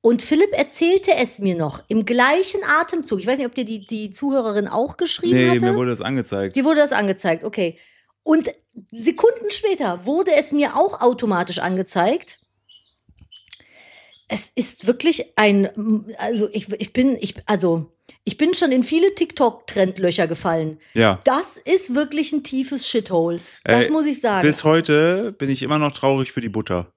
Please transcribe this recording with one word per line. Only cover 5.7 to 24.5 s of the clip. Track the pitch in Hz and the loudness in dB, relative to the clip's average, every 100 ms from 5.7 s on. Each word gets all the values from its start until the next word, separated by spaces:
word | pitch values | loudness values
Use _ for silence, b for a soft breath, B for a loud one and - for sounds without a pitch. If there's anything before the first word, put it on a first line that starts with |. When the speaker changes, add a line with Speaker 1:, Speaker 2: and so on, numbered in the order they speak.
| - | 2
Speaker 2:
wurde | 123 | 0
das | 117 | -2
angezeigt. | - 131 - 98 98 269 | -4 -4 -4 -4 -2 0
Speaker 1:
Dir | 269 | 2
wurde | 302 | 2
das | 294 | 2
angezeigt, | 233 202 190 190 165 | 2 -2 -2 -2 -2
okay. | 220 214 170 165 b b b _ | -4 -4 -4 -4 b b b _
Und | - 320 - - _ - _ | 2 2 2 -8 _ -20 _
Sekunden | 233 233 - 453 508 415 | -4 -4 2 2 2 -8
später | - 427 370 226 180 | -4 -2 0 -2 -4
wurde | 190 311 381 | -2 0 2
es | 294 294 | 2 2
mir | 285 277 269 | -2 0 0
auch | 381 - | 0 2
automatisch | 247 254 214 180 180 170 | 0 2 -2 -2 -2 -4
angezeigt. | 180 185 190 190 185 339 - - _ _ _ - _ _ _ _ _ - _ - b b b b b b _ | -2 -4 -2 0 0 0 -6 -20 _ _ _ -20 _ _ _ _ _ -20 _ -20 b b b b b b _
Es | 214 - | -6 -4
ist | - 240 - 196 | -4 -6 -4 -2
wirklich | 247 320 320 - - | 0 0 0 -2 2
ein, | 214 202 196 - 214 214 214 220 | 4 4 2 -2 -2 -2 -2 -8
also | 214 233 208 | -4 -2 -2
ich, | 214 - 202 | -4 -8 -8
ich | 202 | -4
bin, | - 262 247 | 0 2 0
ich, | 196 - - | -6 -8 -4
also | 202 180 165 156 _ b b | 0 2 0 -4 _ b b
ich | - - | -10 -2
bin | 311 | 0
schon | 370 330 | 2 2
in | 254 | 2
viele | - 320 381 | 2 2 2
TikTok-Trendlöcher | 392 330 - 247 - - 202 190 190 180 170 170 | 2 -4 2 0 0 -6 0 0 0 -2 0 -2
gefallen. | 170 185 165 156 156 b | -2 -2 -2 -4 -8 b
Speaker 2:
Ja. | 110 110 95 | 2 4 4
Speaker 1:
Das | - 269 370 - | 2 0 -4 -10
ist | - 370 - | 0 0 0
wirklich | 254 294 294 294 | -2 -2 -4 -4
ein | 302 | -4
tiefes | - 262 262 277 - | -4 -6 -4 -6 -2
Shithole. | 233 196 175 170 170 B B | -4 0 0 0 -4 B B
Das | - 240 247 | 2 2 4
Speaker 2:
Ey, | |
Speaker 1:
muss | 311 | 2
ich | 302 254 | 0 -2
sagen. | 226 196 | 0 2
Speaker 2:
bis | 151 | 2